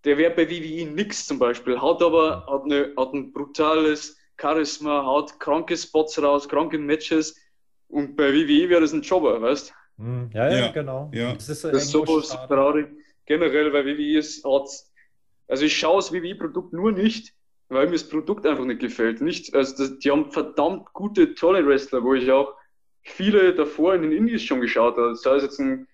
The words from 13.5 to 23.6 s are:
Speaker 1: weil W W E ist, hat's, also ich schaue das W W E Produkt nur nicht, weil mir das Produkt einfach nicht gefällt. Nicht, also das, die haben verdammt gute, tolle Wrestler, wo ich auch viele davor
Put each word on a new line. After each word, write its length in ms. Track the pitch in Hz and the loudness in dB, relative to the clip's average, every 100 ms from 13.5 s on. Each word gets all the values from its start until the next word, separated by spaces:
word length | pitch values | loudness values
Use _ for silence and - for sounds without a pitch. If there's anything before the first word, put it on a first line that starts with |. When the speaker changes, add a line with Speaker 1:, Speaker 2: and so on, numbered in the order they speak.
| 143 151 | 2 2
Speaker 1:
weil 120 | 143 | 0
W 120 | 135 147 | 0 -4
W 40 | |
E 160 | 147 151 | 0 0
ist, 260 | 151 - | 0 -8
hat's, 480 | 143 139 135 - _ _ _ _ _ _ _ | 0 0 0 -14 _ _ _ _ _ _ _
also 160 | 135 | 0
ich 120 | 151 - | 0 0
schaue 200 | 160 190 | 2 2
das 160 | 190 | 2
W 100 | 180 | -6
W 80 | 170 | -6
E 40 | |
Produkt 380 | 196 165 165 - | -8 -8 -8 -8
nur 200 | 165 214 | -2 0
nicht, 400 | 190 220 226 - _ _ _ _ | 2 0 0 -12 _ _ _ _
weil 180 | 131 156 | 0 2
mir 60 | |
das 160 | 165 - | 0 -4
Produkt 380 | 151 151 208 - | -6 -4 -2 0
einfach 180 | 143 | 0
nicht 160 | 127 113 | -2 -4
gefällt. 400 | 123 - 113 113 | -6 -2 -2 0
Nicht, 340 | 151 156 - | -4 -4 -2
also 220 | 139 135 - | 0 0 -2
das, 220 | 135 - | -6 -2
die 120 | 139 | 0
haben 200 | 143 147 | 0 0
verdammt 640 | 165 143 - 170 190 - | -4 -4 0 -2 -2 -12
gute, 420 | - 202 208 160 | -10 -4 2 2
tolle 320 | - 165 190 143 | 4 2 4 4
Wrestler, 360 | 135 139 127 | 2 2 -2
wo 100 | 120 | 2
ich 160 | 131 127 | 2 4
auch 240 | 135 139 - _ _ _ _ | 2 2 -6 _ _ _ _
viele 520 | - - 190 208 185 | -20 -4 2 6 4
davor 400 | 170 | 4